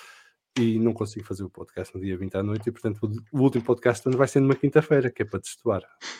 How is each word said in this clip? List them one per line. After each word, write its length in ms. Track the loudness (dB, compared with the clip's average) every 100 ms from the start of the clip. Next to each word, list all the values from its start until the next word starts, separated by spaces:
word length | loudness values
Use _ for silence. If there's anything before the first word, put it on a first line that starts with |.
| -20 -20 _ _ _ 0
e 180 | 2 2
não 160 | 2
consigo 320 | 0 -4 -8 -10
fazer 180 | -10
o 60 | -10
podcast 460 | -12 -12 -10 -10 -8
no 80 |
dia 140 | -6 -6
vinte 180 | -6 -4
à 80 |
noite 240 | -4 -4 -6
e, 40 |
portanto, 280 | -4 -4 -4 -4 -6 -6
o, 80 | 2
o 20 |
último 220 | 2 2
podcast 400 | 0 2 2 0
do 60 | 0
ano 80 | 2
vai 100 | 2
ser 140 | 4
numa 140 | 4 2
quinta-feira, 540 | 2 2 4 4 2
que 120 | -2
é 40 | -4
para 140 | -6
destoar. 420 | -10 -6 -2 -2 -4 _ -16 -8